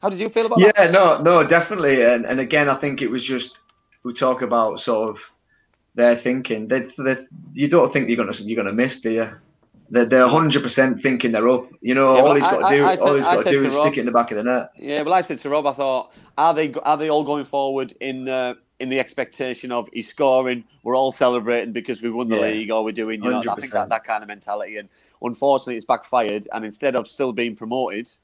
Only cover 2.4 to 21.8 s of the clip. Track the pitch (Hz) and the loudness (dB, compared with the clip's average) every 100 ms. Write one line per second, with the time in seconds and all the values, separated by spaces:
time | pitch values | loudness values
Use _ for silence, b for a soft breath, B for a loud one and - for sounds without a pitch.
2.4 | 127 151 143 135 147 135 127 123 120 131 | 0 0 2 0 -2 -4 -6 -6 -6 -8
3.4 | - - _ _ _ _ 123 120 131 123 | -8 -16 _ _ _ _ -14 -2 -2 0
4.4 | 123 117 110 - - 110 110 107 - _ | 0 0 0 -2 -4 -2 -2 -6 -16 _
5.4 | _ _ _ _ _ - 120 120 123 127 | _ _ _ _ _ 2 2 4 0 -4
6.4 | 127 110 110 131 123 - 135 131 - - | -4 -8 -2 -4 -4 -6 -4 -4 -6 -20
7.4 | - - 147 147 127 143 127 117 104 107 | -18 -4 2 4 4 0 -2 -2 -2 -6
8.4 | 104 110 98 107 127 127 113 113 110 - | -6 -4 -4 -2 -2 -2 -4 -2 -4 -8
9.4 | _ _ _ _ _ 117 117 131 127 147 | _ _ _ _ _ 0 4 6 6 4
10.4 | 160 135 131 - 131 117 139 127 123 110 | 2 0 0 2 2 2 -2 0 -2 0
11.4 | 113 127 - _ 113 127 135 131 139 143 | 2 2 -2 _ -2 2 4 6 6 6
12.4 | 156 - 190 143 143 185 135 143 143 175 | 4 2 2 4 4 4 2 2 2 2
13.4 | - 139 135 139 151 139 120 117 117 107 | 2 2 2 2 0 0 0 0 0 -2
14.4 | 117 127 - _ 135 147 151 185 180 139 | -2 -2 -4 _ -8 -6 0 0 0 -8
15.4 | 143 147 143 135 139 127 - b b - | -4 -2 -2 -4 -4 -4 -6 b b 0
16.4 | 156 156 156 123 - 151 156 151 143 147 | 0 2 -2 -4 -2 -2 0 -2 0 -4
17.4 | 131 139 135 135 123 _ 131 131 131 131 | -4 -6 -4 -4 -8 _ -10 -8 -6 -4
18.4 | 127 123 _ _ 131 131 127 - 123 - | -4 -8 _ _ -6 -4 -4 -6 -10 -6
19.4 | 131 120 127 120 104 - 110 - 143 131 | -8 -8 -8 -6 -6 -10 -12 0 2 4
20.4 | 127 123 113 _ - 127 135 127 127 123 | 2 -4 -8 _ -4 0 -2 2 0 2
21.4 | 110 120 113 113 | -2 -4 -4 -8